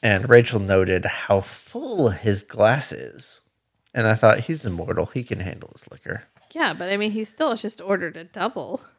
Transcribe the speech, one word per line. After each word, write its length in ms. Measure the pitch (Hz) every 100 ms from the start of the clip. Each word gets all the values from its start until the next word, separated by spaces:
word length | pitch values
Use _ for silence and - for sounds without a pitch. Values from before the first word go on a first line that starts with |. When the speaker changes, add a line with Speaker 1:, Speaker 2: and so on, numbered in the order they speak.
Speaker 1:
And 280 | 113 98 120
Rachel 300 | 120 117 113
noted 460 | 98 95 92 92 -
how 340 | - - 98
full 680 | - - - 233 277 202 123
his 320 | 95 110 101
glass 480 | - - 107 131 -
is. 500 | - 64 - - - _ _ _ _ _
And 140 | - 110
I 40 | 107
thought, 260 | 110 -
"He's 240 | 120 160 110
immortal. 400 | 85 82 92 -
He 180 | 131
can 160 | 120 95
handle 300 | 90 82 -
his 180 | - -
liquor." 360 | - - - - _ _
Speaker 2:
Yeah, 200 | 320 277 151
but 140 | 180
I 60 | 202
mean, 140 | 214
he 120 | 214
still 320 | 220 - 311 233
just 240 | 202 -
ordered 380 | 185 196 175 165
a 80 | 170
double. 560 | 208 180 175 139 180 -